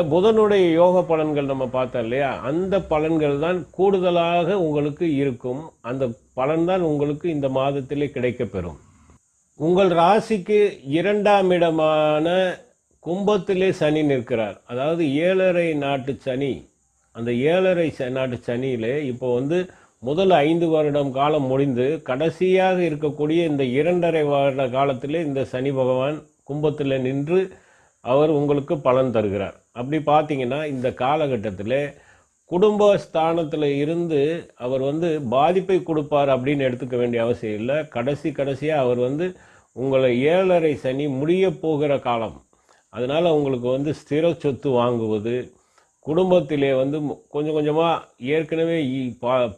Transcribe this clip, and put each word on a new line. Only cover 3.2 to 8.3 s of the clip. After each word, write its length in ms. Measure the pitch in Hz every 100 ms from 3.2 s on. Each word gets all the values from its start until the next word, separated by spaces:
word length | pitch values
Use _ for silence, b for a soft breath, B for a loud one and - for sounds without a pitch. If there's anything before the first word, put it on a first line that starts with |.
| 151 143
தான் 200 | 160 180 -
கூடுதலாக 840 | - 190 196 180 175 170 175 170 202
உங்களுக்கு 560 | 160 147 147 143 175 139
இருக்கும். 460 | 139 123 127 127 165 -
அந்த 220 | 117 131 131 113 _
பலன் 320 | - 135 160 170
தான் 160 | 190
உங்களுக்கு 480 | 170 147 147 147 170
இந்த 180 | 151 135
மாதத்திலே 580 | 131 135 143 131 143 147
கிடைக்கப்பெறும். 680 | - 123